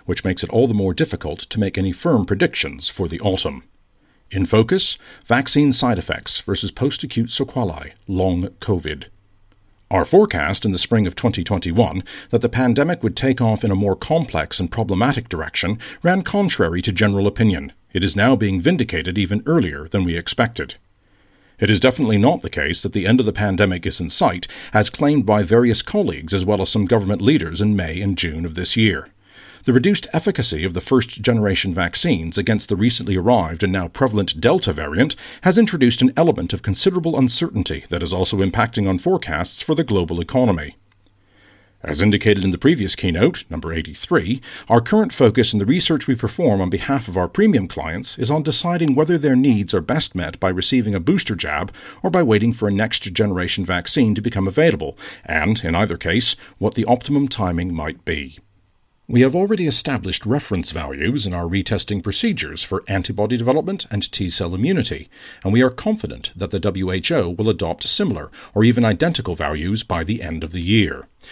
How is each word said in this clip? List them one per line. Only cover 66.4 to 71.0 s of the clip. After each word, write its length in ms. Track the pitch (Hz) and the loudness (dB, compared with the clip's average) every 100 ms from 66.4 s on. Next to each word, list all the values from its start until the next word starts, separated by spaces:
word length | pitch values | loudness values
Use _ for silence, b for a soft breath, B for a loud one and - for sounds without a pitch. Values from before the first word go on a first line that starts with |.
| 92 | -6
the 80 | 95 | -2
W 320 | 101 92 92 | -2 -2 -2
H 200 | 92 - | -2 0
O 180 | 165 87 | 0 0
will 180 | 90 107 | 0 0
adopt 380 | 104 85 - - | 0 -2 -4 -4
similar 420 | - 202 85 73 B B | -2 -2 -4 -8 B B
or 100 | - | 4
even 220 | 113 120 113 | 4 6 2
identical 480 | 92 170 - 101 | 2 0 -2 -4
values 480 | 82 73 78 85 110 | -4 -4 -4 -4 -4
by 220 | - 85 | -4 -4
the 180 | 80 117 | -2 -4
end 220 | 80 80 | -6 -8
of 80 | 80 | -8
the 100 | 87 | -6
year. 460 | 87 107 92 67 | 2 2 2 -2